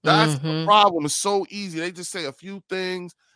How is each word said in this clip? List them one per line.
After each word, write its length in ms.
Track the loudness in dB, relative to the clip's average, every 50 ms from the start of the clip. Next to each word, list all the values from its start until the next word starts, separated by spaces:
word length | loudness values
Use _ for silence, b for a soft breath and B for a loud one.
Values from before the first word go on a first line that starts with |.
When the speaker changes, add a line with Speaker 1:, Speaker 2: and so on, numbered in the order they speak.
| 4
Speaker 1:
That's 300 | 4 4 4 4 2 0
the 40 | -2
Speaker 2:
Mm-hmm. 240 | -4 -4 -4 -2 2
Speaker 1:
problem. 400 | 6 6 6 6 6 4 0 -2
It's 120 | -2 -2
so 300 | -2 -2 0 0 0 -2 -4
easy. 300 | -10 -12 -12 -10 -8 -8
They 100 | -8 -8
just 220 | -10 -10 -14 -10
say 140 | -8 -8 -8
a 60 | -8
few 300 | -10 _ -16 -16 -16 -16 _ _
things. 460 | -6 -6 -4 -6 -6 -8 -10 -12 _ _ _ _ _